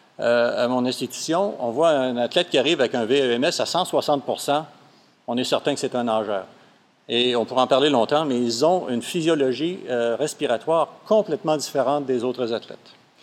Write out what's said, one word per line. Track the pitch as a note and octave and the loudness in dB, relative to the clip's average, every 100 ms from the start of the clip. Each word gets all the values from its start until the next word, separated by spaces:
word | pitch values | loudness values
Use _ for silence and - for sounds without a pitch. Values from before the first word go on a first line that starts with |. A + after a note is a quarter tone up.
| _ - | _ -4
euh, | A#2 A#2+ A#2+ G#2 A#2+ | 0 2 2 0 0
à | |
mon | B2+ B2+ | 0 0
institution, | B2 B2 - - E3+ G3+ - | -2 -6 -6 -2 0 -2 -2
on | A#2+ | -4
voit | A#2 E3 | 2 2
un | C#3+ B2+ A#2+ | 2 0 0
athlète | A#2+ F3+ F3 | 0 0 2
qui | C#3+ | 2
arrive | B2+ D#3+ | 2 2
avec | A#2 | 2
un | B2 A2 | 0 2
V | C#3 | 2
E | B2+ | 2
M | A#2+ D#3 | 2 0
S | - | 0
à | A2+ | -2
cent | E3+ F3+ | -2 0
soixante | D3+ - C#3+ | 0 0 0
pour | - G2 | -2 -4
cent, | - D3 D#3+ - - _ _ _ - | -2 -2 -2 -14 -20 _ _ _ -6
on | A#2+ | -4
est | B2 | 0
certain | C3+ D3+ | 0 0
que | C#3+ | -2
c'est | C3 B2 | -2 -2
un | |
nageur. | A#2+ A2 G#2 G2 F#2+ - _ _ _ _ - | 0 0 0 -4 -6 -16 _ _ _ _ -4
Et | A#2 B2 A#2+ | 0 2 0
on | A2 | 0
pourrait | B2+ | 2
en | B2 | 4
parler | C3 D3+ | 4 4
longtemps, | C3 G#2+ D3+ D#3 | 4 2 0 0
mais | B2 | 0
ils | A#2+ A2+ D#3 | -2 2 2
ont | F#3 C#3 | 2 -2
une | A#2+ | -6
physiologie, | - F3 D#3+ D#3 C3 B2 E3 F#3+ - | -4 -2 0 2 0 -2 -4 -6 -6
euh, | B2 A#2 A2+ | -2 0 0
respiratoire | D3 - C#3 A2+ - E3 D3 - - | -4 -4 -2 -2 0 0 -2 -4 0
complètement | G#3+ G3+ D3 E3 D3+ | 2 2 -2 -2 -2
différente | - C#3+ B2 D3 C3 | -2 -2 0 0 -2
des | B2+ | -2
autres | B2 B2 A#2 | -2 -4 -4
athlètes. | A2+ - - - - _ _ | -6 -8 -20 -20 -20 _ _